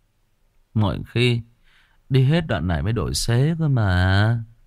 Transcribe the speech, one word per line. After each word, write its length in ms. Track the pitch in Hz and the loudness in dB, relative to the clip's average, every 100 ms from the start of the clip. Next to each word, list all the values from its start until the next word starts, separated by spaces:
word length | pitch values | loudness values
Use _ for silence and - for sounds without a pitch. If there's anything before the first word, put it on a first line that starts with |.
| _ _ _ _ _ _ _ | _ _ _ _ _ _ _
Mọi 280 | 113 104 65 - | -2 -2 -2 -6
khi 360 | 117 123 120 113 _ _ _ _ _ - | -2 0 0 -6 _ _ _ _ _ -2
đi 160 | 135 | 2
hết 220 | 131 165 160 | 2 0 0
đoạn 200 | 101 87 | -2 -2
này 160 | 80 | -2
mới 100 | 85 | -2
đổi 220 | 113 69 | -2 -2
xế 400 | 67 - 117 143 165 | -4 -2 0 0 0
cơ 100 | 156 | 0
mà." 760 | 131 104 90 92 98 107 117 113 - | 0 2 2 2 2 2 0 -6 -16